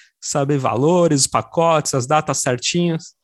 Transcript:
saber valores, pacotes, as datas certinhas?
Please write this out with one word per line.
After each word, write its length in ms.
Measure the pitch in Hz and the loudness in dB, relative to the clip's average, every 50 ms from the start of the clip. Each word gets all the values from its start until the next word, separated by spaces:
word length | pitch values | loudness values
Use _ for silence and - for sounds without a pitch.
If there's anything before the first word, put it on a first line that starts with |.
| - _ _ _ | -20 _ _ _
saber 380 | - - - 151 139 139 147 139 | -12 -6 -2 -2 0 0 0 0
valores, 680 | 131 117 110 113 135 156 180 180 175 165 151 135 123 | 0 0 0 2 2 2 4 4 4 2 2 2 0
pacotes, 680 | - - 117 113 - - 170 165 165 160 151 139 - - | 0 0 -2 -4 -2 -2 0 2 4 2 2 0 0 -2
as 120 | 135 120 | -4 -2
datas 360 | 131 156 151 151 - 135 - | 0 0 0 0 -2 -4 -4
certinhas? 720 | - 139 127 123 - - - 175 175 170 160 165 - - _ _ | -2 -2 -4 -2 -4 -4 -2 0 0 0 -2 -4 -8 -14 _ _